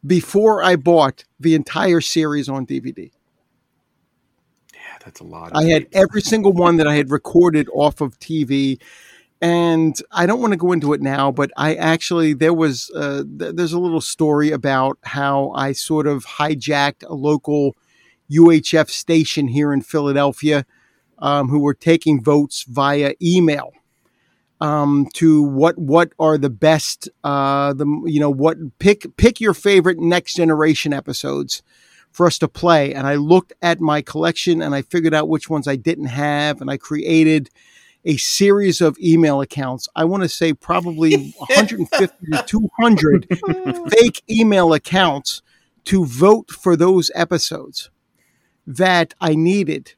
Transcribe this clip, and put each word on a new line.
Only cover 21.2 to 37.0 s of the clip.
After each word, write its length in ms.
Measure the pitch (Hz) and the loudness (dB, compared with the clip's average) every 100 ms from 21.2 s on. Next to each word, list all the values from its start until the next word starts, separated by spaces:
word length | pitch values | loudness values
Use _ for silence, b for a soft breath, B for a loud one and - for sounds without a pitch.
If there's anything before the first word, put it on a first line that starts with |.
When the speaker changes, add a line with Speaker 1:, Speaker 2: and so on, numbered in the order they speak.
| 139 143 131 | -2 -2 0
Speaker 1:
who 100 | 147 | 0
were 160 | 143 | 0
taking 480 | - - 165 160 147 | 0 2 2 2 0
votes 400 | 113 147 147 - | 2 2 0 -6
via 520 | - 123 139 143 139 - | -10 -4 -2 0 -2 -2
email, 520 | 170 180 170 143 127 _ _ _ _ _ _ _ _ _ | 0 2 2 0 -8 _ _ _ _ _ _ _ _ _
um, 480 | 151 151 143 143 135 | -4 -2 0 0 -2
to 280 | - 165 151 | 2 4 4
what, 340 | 147 135 160 175 | 2 4 2 2
what 360 | 147 160 170 _ | 2 2 2 _
are 180 | 160 151 | 0 2
the 100 | 139 | -2
best, 600 | 110 156 156 - - - _ | 0 2 2 0 -10 -14 _
uh, 480 | 143 139 139 139 143 | -6 -2 0 0 -2
the, 300 | 139 147 151 170 | -2 -4 -4 -2
you 140 | 147 | 0
know, 100 | 147 | 0
what, 280 | 135 147 - 156 _ | 2 0 0 -12 _
pick, 380 | 196 208 - - | 0 0 -4 2
pick 240 | 233 233 | 2 2
your 140 | 220 | -2
favorite 440 | 175 202 196 175 170 | 0 2 4 2 0
Next 360 | 170 175 - | 0 -2 -4
Generation 580 | - 165 156 156 151 156 | -2 0 2 2 0 -2
episodes 720 | 139 - 127 139 139 135 - _ b b b b | -6 -6 -10 -6 -6 -6 -10 _ b b b b
for 140 | - 175 | 0 0
us 120 | - | 0
to 80 | 156 | -6
play. 480 | - 170 165 139 | -2 2 2 2
And 140 | 139 135 | -4 -4
I 80 | 143 | -2
looked 380 | 147 180 - - | 4 2 2 -6
at 200 | 175 170 | -4 -2
my 220 | 160 147 | -2 -2
collection 600 | 143 151 165 165 - 165 | -4 -4 -4 -2 -2 -2
and 100 | 156 | -2
I 100 | 139 | -6
figured 320 | 135 175 160 | -4 -2 0
out 140 | 151 156 | 0 0
which 220 | 156 - | -4 -2
ones 160 | 156 143 | -6 -4
I 80 | |
didn't 320 | 135 165 165 139 | -4 -4 -4 -6
have. 540 | 127 147 147 151 143 | -4 -2 -2 -2 -4
And 100 | 135 | -6
I 60 | 139 | -10
created 760 | - 151 | -8 -8